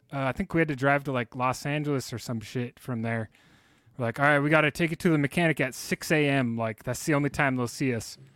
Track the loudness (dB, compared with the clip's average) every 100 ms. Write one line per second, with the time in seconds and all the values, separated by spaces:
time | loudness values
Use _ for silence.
0 | -8 -4 -2 -2 0 0 0 2 2 2
1 | 0 -4 -4 -2 -2 -2 -2 -2 -2 -2
2 | -4 -8 -6 -8 -6 -6 -6 -10 -8 -4
3 | -2 -4 -6 _ _ _ _ _ _ -6
4 | -4 2 4 4 6 4 4 2 -2 0
5 | 2 2 2 2 2 2 -2 -4 -6 -4
6 | 0 2 4 2 0 0 -4 -4 -6 -4
7 | 0 2 0 0 0 0 -4 -2 -2 -2
8 | -6 -16 -20